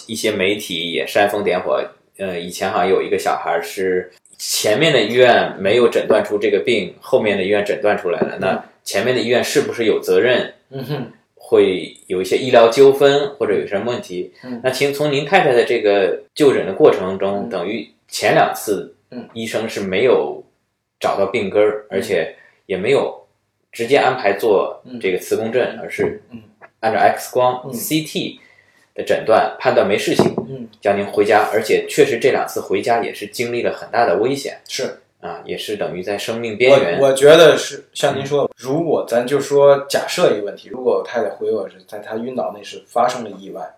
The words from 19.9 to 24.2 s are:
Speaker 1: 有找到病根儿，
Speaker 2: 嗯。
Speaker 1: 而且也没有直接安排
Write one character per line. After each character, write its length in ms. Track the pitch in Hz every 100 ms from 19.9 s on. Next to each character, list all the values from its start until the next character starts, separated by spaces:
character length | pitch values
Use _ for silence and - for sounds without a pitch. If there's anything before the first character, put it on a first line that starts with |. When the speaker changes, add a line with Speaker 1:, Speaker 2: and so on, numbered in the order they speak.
| 92
Speaker 1:
有 380 | 127 98 73 76 - _ _ _ _ -
找 180 | - 95
到 80 | 98
病 240 | 117 98
根 120 | 104
儿， 240 | 107 - -
Speaker 2:
嗯。 80 | 98
Speaker 1:
而 40 |
且 340 | - 87 78 - _ _ -
也 100 | 92
没 140 | 107
有 300 | 135 80 - - _ _ _ _
直 140 | - 117
接 120 | 135
安 180 | 120
排 180 | -